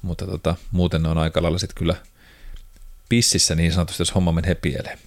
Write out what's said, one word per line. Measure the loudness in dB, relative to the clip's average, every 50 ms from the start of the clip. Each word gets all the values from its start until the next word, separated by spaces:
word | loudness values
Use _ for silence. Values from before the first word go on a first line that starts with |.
mutta | -4 -6 -6 -6 -6
tota, | -6 -6 -2 -2 -2 -2 -2 -4 -2
muuten | 0 2 2 2 2 2 2
ne | 2
on | 2
aika | 2 2 2 0 0
lailla | 0 2 0
sit | 0 -4 -6 -6
kyllä | -2 0 -2 -2 -2 -6 -20 _ _ -20 -20 -20 -20 -18 -16 -16 -16 -18 -20 -20 -20 -20 -20 -20 -20 -4 0
pississä | 2 2 2 2 2 2 2 2 2
niin | 2 2 4
sanotusti, | 4 2 0 0 0 -2
jos | -2 0 2
homma | 2 2 4
menee | 2 2 2 0 0
pieleen. | 0 0 -2 -2 -2 -6 -8 -10 -14 -14